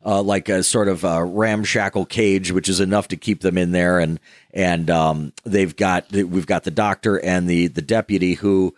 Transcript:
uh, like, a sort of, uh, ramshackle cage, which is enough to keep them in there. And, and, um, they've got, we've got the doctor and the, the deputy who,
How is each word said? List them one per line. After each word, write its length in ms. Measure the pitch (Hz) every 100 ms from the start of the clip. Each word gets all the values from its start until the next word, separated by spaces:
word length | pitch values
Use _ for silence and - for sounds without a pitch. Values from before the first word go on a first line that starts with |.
uh, 180 | - 101
like, 260 | 101 98 95
a 120 | 95
sort 260 | 92 120 101
of, 160 | 87
uh, 180 | 90 82
ramshackle 840 | 87 101 110 107 104 113 98 104 90
cage, 460 | 117 107 95 90
which 160 | 90 92
is 100 | 92
enough 280 | 95 104 -
to 80 | 90
keep 240 | - 98
them 160 | 95 90
in 160 | 87
there. 260 | 90 87 90
And, 220 | 80 80 - - _
and, 380 | - 92 85 82
um, 420 | 82 80 78 73 -
they've 300 | - 101 92
got, 360 | - 95 90 -
we've 340 | 98 90 92 78
got 180 | 90
the 60 | 92
doctor 460 | 80 104 95 110 98
and 280 | 90 90 87
the, 200 | 87 87
the 140 | 82
deputy 520 | 73 113 107 98 90
who, 400 | 85 101 95 92